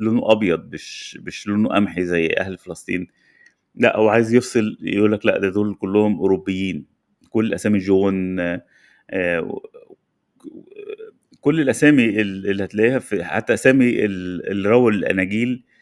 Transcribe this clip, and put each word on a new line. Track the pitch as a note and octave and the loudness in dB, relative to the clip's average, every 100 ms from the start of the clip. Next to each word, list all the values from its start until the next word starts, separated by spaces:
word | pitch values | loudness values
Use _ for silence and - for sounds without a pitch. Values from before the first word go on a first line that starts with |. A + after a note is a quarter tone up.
لونه | A2 A#2 - | -2 0 2
أبيض، | A2 G2+ E2 - | 2 2 -2 -4
مش، | - - - - - | -16 -16 -16 -16 -16
مش | - - G#2 | -16 -12 -4
لونه | G#2 G#2+ | -2 0
قمحي | G2 G2+ E2+ | 0 -2 -2
زي | F2+ F2 E2 - | -2 0 0 -2
أهل | F#2+ F#2 | -6 -10
فلسطين. | - E2+ - F#2 F2+ _ _ _ _ _ _ | -14 -14 -8 -8 -8 _ _ _ _ _ _
لا، | - A#2 - | 2 2 4
هو | A2 | 4
عايز | A2+ A2+ | 4 4
يفصل، | A#2+ A#2+ B2 G#2+ - | 2 2 0 -2 -4
يقول | - G2+ G#2 | -4 2 2
لك: | G#2 A2 | 2 0
"لا، | F#2 | 0
ده | G2 | 0
دول | G2 G#2 | 0 -4
كلهم | G2 G2 G2+ G#2 F2+ | -4 -2 2 2 2
أوروبيين". | F#2+ F#2+ - F#2+ F#2+ D2+ - _ _ _ _ | 0 0 -2 -4 -4 -6 -10 _ _ _ _
كل | A2+ A2 | -2 -2
أسامي | F2+ A2 G#2 | -2 0 0
جون، | F#2 F#2+ G2 F#2+ F#2 F#2 | 2 2 2 0 -2 -4
آه، | F2 F2 - _ _ _ _ F#2+ F2 E2+ E2 E2 - - - - _ _ _ _ - - - - - - - - _ _ | -4 -6 -10 _ _ _ _ -4 -2 -2 -4 -8 -14 -20 -20 -20 _ _ _ _ -20 -20 -20 -20 -16 -16 -18 -20 _ _
كل | D3 D#3+ | -2 0
الأسامي | C3+ A2 D3+ D3 A#2 G#2 | 2 2 4 4 4 2
ال-، | G#2 F#2+ G2 | -2 -2 -4
اللي | G2 | -4
هتلاقيها | F#2+ G#2 A2 C3 | -4 0 2 2
في، | - G2+ | -2 -6
حتى | E2+ F2 - | -4 -4 -2
أسامي | A2+ C3 C3+ B2 G#2+ G#2+ | 2 4 4 4 2 0
ال-، | F#2+ F#2 F2+ - | -2 -8 -8 -6
اللي | G2+ G2 | -2 2
رووا | A#2+ A#2+ | 4 4
الأناجيل، | G#2 - F#2+ F#2 G#2+ A#2+ B2+ _ _ | 2 0 -2 -2 -2 -2 -6 _ _